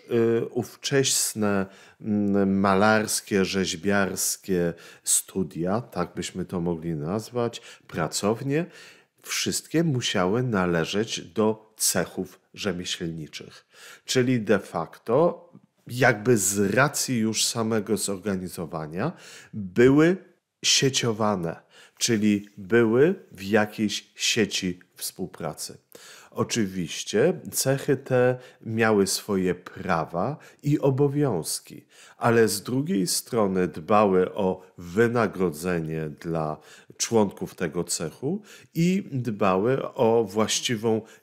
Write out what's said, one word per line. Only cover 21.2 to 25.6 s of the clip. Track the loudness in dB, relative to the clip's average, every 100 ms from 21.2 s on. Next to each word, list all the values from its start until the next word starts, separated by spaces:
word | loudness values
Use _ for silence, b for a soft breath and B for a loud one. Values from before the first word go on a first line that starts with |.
| 0 0 -4 -8 _ b b b
czyli | 0 2 4 2 -2 -12
były | 2 4 6 6 4 2 -8
w | -12
jakiejś | 0 2 2 0 -2 -4 -10 -6
sieci | -2 0 0 0 -4 -6 _ -12
współpracy. | -12 -10 -12 -8 -10 -10